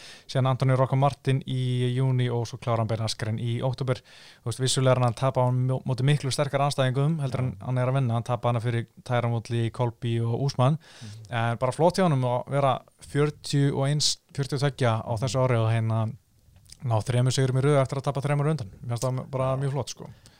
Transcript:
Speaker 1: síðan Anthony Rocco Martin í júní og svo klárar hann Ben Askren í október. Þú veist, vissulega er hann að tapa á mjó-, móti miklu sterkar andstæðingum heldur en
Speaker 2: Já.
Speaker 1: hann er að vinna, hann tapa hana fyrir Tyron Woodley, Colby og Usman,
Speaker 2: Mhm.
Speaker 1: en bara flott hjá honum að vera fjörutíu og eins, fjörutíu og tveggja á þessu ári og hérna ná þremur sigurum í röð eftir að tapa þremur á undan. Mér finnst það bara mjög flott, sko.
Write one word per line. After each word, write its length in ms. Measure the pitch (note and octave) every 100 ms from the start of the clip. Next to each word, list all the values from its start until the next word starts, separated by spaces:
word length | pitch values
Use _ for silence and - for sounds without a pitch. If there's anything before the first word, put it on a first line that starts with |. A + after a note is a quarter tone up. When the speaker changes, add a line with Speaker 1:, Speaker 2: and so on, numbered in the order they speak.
| - - -
Speaker 1:
síðan 200 | C3+ C3
Anthony 260 | C3 C3 C3
Rocco 200 | C3 C3+
Martin 460 | C#3+ - C3+ C3 -
í 480 | C3 B2+ B2 B2 B2
júní 340 | C3 B2+ B2
og 160 | A#2+ A#2
svo 100 | A#2+
klárar 180 | - A#2
hann 80 | A2
Ben 120 | A2+
Askren 380 | A2 - A2 A2
í 220 | A#2 A#2
október. 400 | C3 B2 C3 B2 - - - -
Þú 20 | A#2+
veist, 140 | A2+
vissulega 320 | B2+ C#3 C3 B2
er 20 |
hann 100 | B2
að 20 | A2+
tapa 240 | C3+ C3
á 60 | B2
mjó-, 320 | B2+ B2+ C3 C3
móti 180 | B2
miklu 280 | C3+ D3 C3+
sterkar 300 | C3+ C#3+ C#3
andstæðingum 580 | C#3+ C#3 C3 B2+ C#3+ E3
heldur 180 | C3+ A#2
en 120 | C3 F#2+
Speaker 2:
Já. 60 | -
Speaker 1:
hann 120 | B2+
er 100 | B2+
að 60 |
vinna, 200 | C3+ B2
hann 100 | A#2
tapa 260 | A2+ A#2+ A#2+
hana 100 | A#2+
fyrir 280 | A#2+ A#2 A2+ -
Tyron 280 | - A#2+ A#2
Woodley, 380 | A#2 - A#2 A2+
Colby 480 | - B2 - A#2 A#2
og 220 | A#2 A#2
Usman, 360 | C#3 - B2+ D#3+
Speaker 2:
Mhm. 540 | - - A2 A2 A2+
Speaker 1:
en 260 | A#2 A#2 A#2
bara 140 | B2+
flott 240 | C3 E3+ F#3
hjá 80 | F3+
honum 140 | C3+
að 240 | B2+ B2 -
vera 320 | C#3 C#3 B2 - _
fjörutíu 720 | - C#3+ D3+ D3 - C#3+ C#3 -
og 100 | C#3
eins, 300 | D3 - - _
fjörutíu 200 | - C#3
og 60 | C#3 C#3+ -
tveggja 300 | B2 A2 -
á 60 | A2+
þessu 220 | C3 C3 B2+
ári 80 | A#2+
og 120 | A2
hérna 400 | A2+ A2+ A2 A2 - _ _ _ - - - B2
ná 100 | A2
þremur 280 | G2+ A#2+ B2+
sigurum 260 | C3 C3 C3
í 20 |
röð 200 | C#3 D3
eftir 160 | C3 C#3
að 40 |
tapa 180 | C#3+ C#3
þremur 260 | C#3 D3 C#3+
á 40 |
undan. 180 | D#3 F#2+ - B2
Mér 80 | A#2
finnst 60 |
það 260 | B2+ B2+ -
bara 280 | C3+ C3 C3+
mjög 140 | C#3
flott, 180 | C#3 -
sko. 200 | - - - -